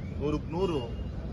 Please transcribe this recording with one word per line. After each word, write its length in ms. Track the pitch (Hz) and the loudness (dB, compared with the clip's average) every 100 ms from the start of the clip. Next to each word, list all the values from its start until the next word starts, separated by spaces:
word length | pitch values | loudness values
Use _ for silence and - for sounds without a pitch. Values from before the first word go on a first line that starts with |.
| - - | -4 0
ನೂರಕ್ಕೆ 320 | 143 151 127 | 2 2 0
ನೂರು 280 | 160 185 151 120 - - - - | 2 4 2 0 -4 -4 -4 -4